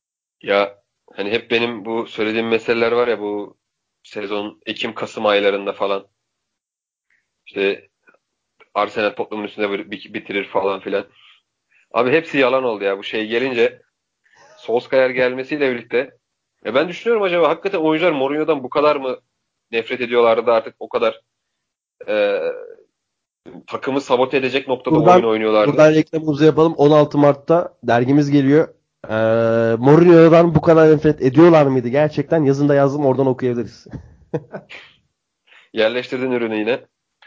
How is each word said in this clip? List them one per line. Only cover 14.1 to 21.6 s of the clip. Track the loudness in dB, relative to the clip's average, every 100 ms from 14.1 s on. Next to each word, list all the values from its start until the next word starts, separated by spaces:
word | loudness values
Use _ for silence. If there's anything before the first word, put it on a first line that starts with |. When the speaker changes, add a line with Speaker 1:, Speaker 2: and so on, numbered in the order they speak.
| _ _ _ _ _
Speaker 1:
Solskjaer | -6 -6 -2 0 0
gelmesiyle | 0 -2 -4 -8 -4 -2
birlikte. | -4 -4 -4 -4 _ _ _ _ _ -4
Ya | -2
ben | -2
düşünüyorum | -6 -4 -2
acaba | 0 0 0
hakikaten | 0 -4 -2
oyuncular | -2 0 0
Mourinho'dan | 0 -4 -4 -2 -4
bu | -4
kadar | -2 0 0
mı | -4 -10 _ _ _ _ -8
nefret | -8 -6 -6
ediyorlardı | -2 2 2 2 2
da |
artık | -2 -2 -16
o | -8
kadar, | -4 -4 -4 _ _ _ _